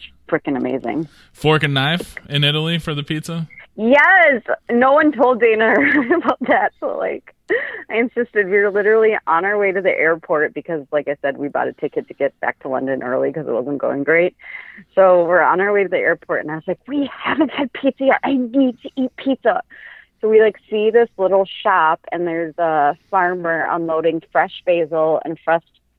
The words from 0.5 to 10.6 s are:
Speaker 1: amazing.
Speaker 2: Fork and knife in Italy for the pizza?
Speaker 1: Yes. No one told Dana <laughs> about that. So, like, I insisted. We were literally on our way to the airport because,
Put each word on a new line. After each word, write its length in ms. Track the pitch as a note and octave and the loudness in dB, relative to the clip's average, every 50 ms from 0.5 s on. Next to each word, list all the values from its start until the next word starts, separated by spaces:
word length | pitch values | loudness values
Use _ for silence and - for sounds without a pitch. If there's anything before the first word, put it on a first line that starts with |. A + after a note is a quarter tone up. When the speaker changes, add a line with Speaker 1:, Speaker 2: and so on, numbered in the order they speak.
| C#3 | -4
Speaker 1:
amazing. 540 | B2+ B2+ B2+ B2+ B2+ A#2+ A#2 A2 D3+ E3 D3 - - - _ _ | -4 -2 -4 -4 -6 -6 -6 -6 -6 -6 -8 -12 -20 -20 _ _
Speaker 2:
Fork 300 | - - D3+ D#3 D3+ D3+ | -2 0 2 2 2 0
and 100 | D3 C#3 | 0 -2
knife 420 | C3+ C3+ D3 E3 F3 - - - - - - | -2 -2 -2 -2 -4 -6 -10 -14 -20 -16 -8
in 140 | C#3+ C#3+ D3 | -4 -2 0
Italy 320 | D3 D3 D#3 D#3 E3 E3+ E3 | 0 0 -2 -2 -4 -4 -4
for 140 | - E3+ D3+ | -6 -6 -8
the 80 | C#3+ C#3+ | -8 -6
pizza? 460 | - D#3+ D#3 D#3+ - E3 E3 D#3+ - - - - - _ | -6 -8 -8 -6 -8 -8 -10 -10 -10 -14 -20 -20 -20 _
Speaker 1:
Yes. 680 | - G#3+ A#3 C4+ D4 D4+ E4+ F#4+ F#4 E4+ D4 C4+ G#3+ - - - - - - | -4 2 4 4 6 6 6 6 6 6 4 2 0 -2 -4 -6 -6 -4 -2
No 240 | B3 A#3+ B3+ C4+ C#4 | 0 2 4 4 4
one 180 | D4+ D#4+ D4+ | 4 4 2
told 300 | C#4+ A3 C4 B3 B3+ G#3 | 2 2 2 2 2 2
Dana 320 | A#3 A3+ A3 G#3+ A3+ A3 - | 2 2 2 2 2 2 2
<laughs> 420 | D4 C#4+ D4 D4+ D4+ B3 A#3 E4+ E4+ | 2 2 2 2 0 0 0 0 0
about 200 | D#4 E4+ - - | 0 -2 -2 -2
that. 300 | B3+ - - G3 G#3 G3 - _ | -2 0 0 0 0 -2 -4 _
So, 180 | D#4 B3+ - - | -8 -6 -6 -4
like, 360 | - - - - - - _ _ _ - G4+ B4+ C#5 - - G4+ D#4+ - | -6 -6 -6 -8 -12 -18 _ _ _ -4 -4 -4 -4 -6 -12 -14 -14 -6
I 60 | - A3 | -4 -2
insisted. 480 | A#3+ A#3+ - A#3 B3 - - G#3+ G3+ | -2 -2 -2 -4 -6 -2 -2 -2 0
We 120 | F3+ G3 G#3 | 2 2 2
were 120 | G3+ G#3 | 2 2
literally 460 | F#3 G#3 G3 G#3 A3 A3 A3 A3 G#3+ - - - | 0 0 2 2 4 4 4 2 2 0 0 0
on 160 | E3 E3 F#3 | 0 0 2
our 140 | G3 G#3 G#3 | 0 0 0
way 160 | G3+ G3 F3+ | 0 0 0
to 80 | G3 | 0
the 80 | F3+ F#3 | 0 0
airport 640 | - - C#3+ D#3+ E3+ D#3+ - - E3+ D3+ D3+ - - | 0 2 0 0 0 -2 -2 -4 -2 -2 -2 -2 -4
because, 320 | D3+ | -8